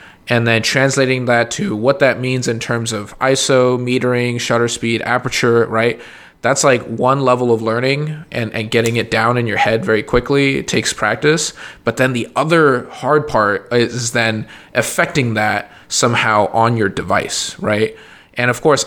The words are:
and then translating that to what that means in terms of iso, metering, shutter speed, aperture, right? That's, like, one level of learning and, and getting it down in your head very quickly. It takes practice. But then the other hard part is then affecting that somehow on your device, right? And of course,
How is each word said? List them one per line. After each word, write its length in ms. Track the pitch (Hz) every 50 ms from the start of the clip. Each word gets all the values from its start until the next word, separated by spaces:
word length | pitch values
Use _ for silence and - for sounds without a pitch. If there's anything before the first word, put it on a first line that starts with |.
| - - - _ - -
and 180 | 120 117 117
then 160 | 117 113 113
translating 640 | 107 - - 135 135 139 131 143 131 127 131 127 123
that 240 | 120 120 117 117 -
to 240 | - - 208 196 110
what 220 | 104 113 135 139 -
that 200 | 143 127 113 117
means 280 | 127 127 131 127 123 123
in 100 | 113 110
terms 340 | - - 120 117 113 110
of 260 | 110 104 104 110 - -
iso, 600 | 127 135 135 - - - 135 127 127 127 127 123
metering, 600 | 123 123 127 127 120 123 123 120 123 120 120 120
shutter 280 | - - 120 117 120 117
speed, 340 | - - 120 117 113 110
aperture, 640 | - - 120 127 127 123 - - - 117 117 117 113
right? 340 | - 110 110 117 120 - - - - - - - - _ _
That's, 200 | - 120 139 -
like, 200 | - 139 127 113
one 380 | - - 113 110 123 127 135 139
level 300 | 135 127 123 123 127 120
of 100 | 117 107
learning 600 | 110 113 110 120 127 135 139 143 151 156 151 151 165 -
and, 220 | - 120 113 107
and 180 | - 113 110 107
getting 260 | - 117 117 117 117
it 140 | 117 107 117
down 280 | 113 110 113 117 123 123
in 80 | 117
your 100 | 110 101
head 260 | 95 101 - 113 110
very 200 | 95 104 110 107
quickly. 560 | 107 - - 123 - - 139 139 139 135 135 139
It 100 | - -
takes 240 | - 123 - -
practice. 640 | - - 107 104 110 113 - 151 160 165 - - - - - - - - -
But 120 | 117 117
then 160 | - 127 131
the 160 | 123 117 107 - -
other 520 | - 147 156 170 165 156 139 127 123 - -
hard 360 | - - 127 135 151 151 143
part 460 | - - 110 104 101 101 95 - -
is 400 | 123 120 117 - - 127 120 117
then 340 | - 120 113 113 110 113 - - - - - - -
affecting 600 | 127 110 - - - 170 165 - 151 123 117 110
that 380 | 107 107 107 101 104 - - - - - -
somehow 600 | - - 135 120 117 104 123 113 107 104 101 -
on 240 | - 113 113 117 120
your 140 | 113 104 95
device, 680 | - - - 90 95 - - - - - - - - -
right? 380 | 196 208 208 104 110 220 - - - - - - - _ -
And 160 | - 120 123
of 100 | 120 -
course, 240 | - 160 139 131 -